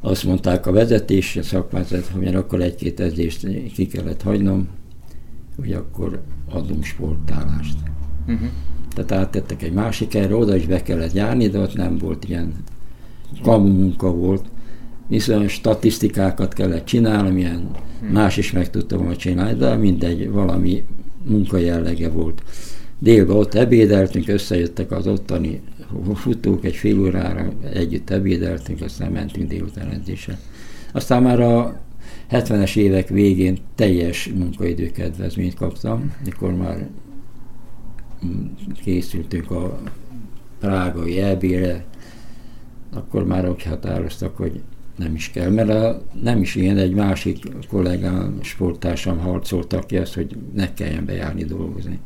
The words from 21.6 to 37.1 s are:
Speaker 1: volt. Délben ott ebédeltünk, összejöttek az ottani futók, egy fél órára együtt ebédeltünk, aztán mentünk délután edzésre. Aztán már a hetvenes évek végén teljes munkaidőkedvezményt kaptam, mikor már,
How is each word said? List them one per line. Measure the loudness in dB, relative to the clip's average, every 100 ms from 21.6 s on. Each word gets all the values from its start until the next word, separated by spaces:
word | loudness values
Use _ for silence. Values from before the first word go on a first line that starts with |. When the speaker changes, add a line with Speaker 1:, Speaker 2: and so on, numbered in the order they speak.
| 2 2 2 2 2
Speaker 1:
volt. | 2 4 2 0 -4 -2 -2 -2 0
Délben | 6 8 8 6
ott | 4
ebédeltünk, | 4 6 8 8 6 4 0 0
összejöttek | -2 0 0 0 -2 -4
az | -2 0
ottani | -2 -2 -2 -2 -4 -8 -10 -8 -6 -4
futók, | -2 0 0 2 2
egy | 0
fél | 0 2 4
órára | 4 2 0 0 0 -2 -2
együtt | 0 0 -2 -2
ebédeltünk, | 0 2 0 0 -4 -6 -6
aztán | -8 -6 -4
mentünk | -4 -4 -4 -4
délután | -4 -6 -8 -8
edzésre. | -6 -6 -8 -8 -10 -10 -14 -12 -10 -6
Aztán | -6 2 4
már | 6 6
a | 6 4 2 -4 -8 -10 -10 -12 -2
hetvenes | 0 2 2 2 4
évek | 4 4 2
végén | 4 4 6 2 0 -4
teljes | 0 2 4 2 -2 -4 -2
munkaidőkedvezményt | -2 -2 -2 -2 -2 -2 -4 -4 -6 -2 -4
kaptam, | -2 -4 -4 -4 -2 -2 -4
mikor | -6 -4 -2
már, | -2 -2 -4 -8 -10 -10